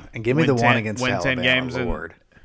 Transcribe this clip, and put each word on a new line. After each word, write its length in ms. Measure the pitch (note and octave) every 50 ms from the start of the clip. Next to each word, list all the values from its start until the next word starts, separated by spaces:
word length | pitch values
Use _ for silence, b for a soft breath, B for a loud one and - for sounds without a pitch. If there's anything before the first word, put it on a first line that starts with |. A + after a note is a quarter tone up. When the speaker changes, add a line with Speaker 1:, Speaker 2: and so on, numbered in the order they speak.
| - - -
Speaker 1:
And 100 | B2 G#2+
give 140 | A#2+ C3
me 60 | D#3 D#3+
Speaker 2:
Win 40 |
Speaker 1:
the 60 | C#3+ C3
one 60 | A#2 A#2+
Speaker 2:
ten, 140 | A#2+ B2
Speaker 1:
against 240 | A#2+ G#2+ A2 G#2 A2 B2+
Speaker 2:
win 80 | B2+ B2+
ten 260 | - - C3+ B2+ B2
Speaker 1:
Alabama, 40 | B2+
Speaker 2:
games 320 | B2+ B2+ B2+ B2+ B2+ A#2+
and 100 | B2+ B2
Speaker 1:
Lord. 260 | A2+ - D#2 E2 E2+ - - _ _ b b b